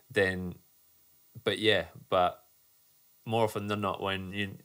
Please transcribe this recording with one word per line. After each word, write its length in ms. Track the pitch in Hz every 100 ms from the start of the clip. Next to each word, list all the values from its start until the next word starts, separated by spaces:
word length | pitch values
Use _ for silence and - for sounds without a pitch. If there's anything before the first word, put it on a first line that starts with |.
| -
then, 460 | 104 95 92 90 85 _ _ _ _ _ _ _ -
but 160 | - 98
yeah, 260 | 107 98 85 - -
but 340 | 95 90 - _ _ _ _ _ _ _ _ -
more 180 | 113
often 240 | 110 107 101
than 140 | 104
not, 200 | 98 -
when 300 | 98 95 92
you, 260 | 101 101 101